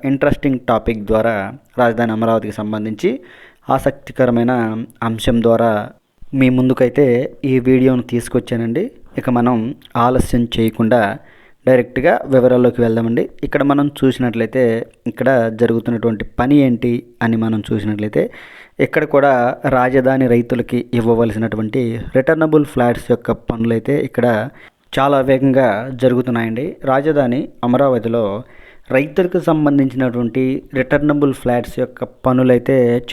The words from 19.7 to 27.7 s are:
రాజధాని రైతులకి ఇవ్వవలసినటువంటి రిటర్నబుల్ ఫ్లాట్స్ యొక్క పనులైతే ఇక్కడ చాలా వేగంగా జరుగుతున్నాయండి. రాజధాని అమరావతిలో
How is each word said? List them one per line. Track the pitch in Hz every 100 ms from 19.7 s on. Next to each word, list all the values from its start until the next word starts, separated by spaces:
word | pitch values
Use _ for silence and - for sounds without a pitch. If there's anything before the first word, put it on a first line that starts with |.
| 127
రాజధాని | 127 135 131 135 127
రైతులకి | 120 120 120 113 123 - 117
ఇవ్వవలసినటువంటి | 113 113 117 107 113 107 110 131 117 117 - 131
రిటర్నబుల్ | 131 160 156 151 139
ఫ్లాట్స్ | 135 120 117 -
యొక్క | 120 - 110 -
పనులైతే | 113 117 113 131 143 131
ఇక్కడ | - 120 107 131 - - _ _ 135
చాలా | 139 139 131
వేగంగా | 131 135 131 123 101 131 127
జరుగుతున్నాయండి. | 127 123 123 117 113 113 156 - 135
రాజధాని | 135 151 147 123 127 - -
అమరావతిలో | 120